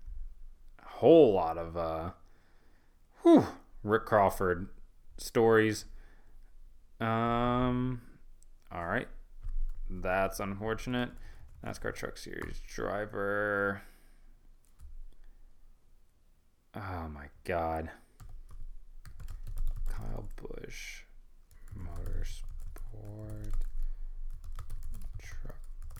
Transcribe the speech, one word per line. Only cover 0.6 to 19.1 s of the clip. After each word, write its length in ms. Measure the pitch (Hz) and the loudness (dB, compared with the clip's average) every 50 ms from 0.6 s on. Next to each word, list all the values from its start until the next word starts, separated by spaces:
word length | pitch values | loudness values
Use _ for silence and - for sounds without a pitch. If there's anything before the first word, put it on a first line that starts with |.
| - - - - - | -18 -18 -18 -18 -18
A 60 | - | -14
whole 460 | - - - 123 165 165 147 120 101 | -2 6 10 10 12 12 12 10 8
lot 220 | 92 85 80 82 | 4 2 0 0
of, 200 | 82 82 82 82 | -2 -4 -6 -4
uh, 340 | 85 85 80 80 80 82 87 - - - - - - - - - - - - - - - - - - - - - - - | -2 -2 -2 -2 -2 -4 -6 -8 -10 -16 -20 -20 -20 -20 -20 -20 -20 -20 -20 -20 -20 -20 -20 -20 -20 -20 -20 -6 4 8
whew, 240 | 330 339 - 127 - - - - - - - - | 10 10 10 10 6 -2 -10 -18 -18 -14 -6 0
Rick 220 | 104 107 110 - | 2 2 2 4
Crawford 640 | - - 107 98 95 - - 98 92 87 85 92 - - - - - - - - - - - | 6 6 8 8 8 6 4 2 2 2 2 0 -8 -10 -14 -16 -18 -20 -20 -18 -16 -12 -10
stories. 680 | - - - 127 113 113 113 110 110 110 104 - - - - - - - - - - - - - - - - - - - - - - - - - | -6 0 4 6 8 10 10 8 8 6 2 -2 -6 -10 -14 -14 -16 -16 -20 -20 -20 -18 -18 -18 -18 -18 -18 -18 -18 -18 -20 -20 -20 -18 -10 -4
Um, 1000 | - 113 113 113 117 117 117 120 120 123 123 123 127 127 123 123 123 127 127 120 - - - - - - - - - - - - - - - | -2 0 2 2 2 2 2 2 2 2 4 4 4 2 2 2 0 0 -2 -4 -8 -14 -20 -20 -20 -20 -20 -20 -20 -20 -20 -20 -16 -12 -8
all 140 | 87 85 | -6 -2
right. 220 | 85 98 123 - - - - - - - - - - - - - - - - - - | 0 0 -2 -2 -4 -10 -14 -14 -14 -14 -10 -6 -2 0 2 2 2 0 -2 -4 -4
That's 520 | 95 92 87 92 92 95 95 95 - - | -4 -2 0 2 4 4 4 2 0 -2
unfortunate. 680 | 104 95 98 98 107 110 110 107 - 127 123 123 123 123 - - - - - - - - - - - | -4 -4 -4 -4 -2 -2 -2 -2 -2 -2 -2 -2 -2 -2 -6 -10 -12 -14 -14 -14 -16 -16 -14 -12 -10
nascar 300 | - - - - 57 - | -8 -8 -6 -6 -6 -6
Truck 220 | - - - - | -4 -6 -8 -8
Series 440 | - - - 50 50 - - - - | -8 -12 -10 -8 -8 -8 -6 -6 -8
driver. 1200 | - - - - 110 98 95 101 107 107 104 101 101 101 101 104 104 104 101 101 101 101 98 98 - - - - - - - - - - - - - - - - - - - - - - - - - - - - - - - - - - - - - - - - - - - - - - _ _ - _ - _ _ _ _ _ _ _ - | -8 -8 -6 -4 -4 -2 -2 -4 -4 -4 -4 -4 -2 -2 0 0 0 2 2 2 2 2 0 -2 -6 -14 -20 -20 -20 -20 -20 -20 -20 -20 -20 -20 -20 -20 -20 -20 -20 -20 -20 -18 -16 -14 -12 -10 -10 -10 -12 -14 -16 -16 -18 -18 -20 -20 -20 -20 -20 -20 -20 -20 -20 -20 -20 -20 -20 -20 _ _ -20 _ -20 _ _ _ _ _ _ _ -12
Oh 340 | 110 101 95 92 87 82 78 76 | -10 -8 -6 -6 -6 -6 -8 -10
my 140 | 73 73 73 - - - | -12 -14 -16 -18 -14 -6
God. 460 | - 90 85 82 80 80 80 80 82 - - - - _ - - - - - - - - - - - - - - - - - - - | -2 0 0 0 0 0 -2 -4 -6 -10 -14 -20 -20 _ -16 -14 -12 -12 -12 -12 -12 -10 -8 -8 -8 -8 -10 -12 -12 -14 -14 -14 -14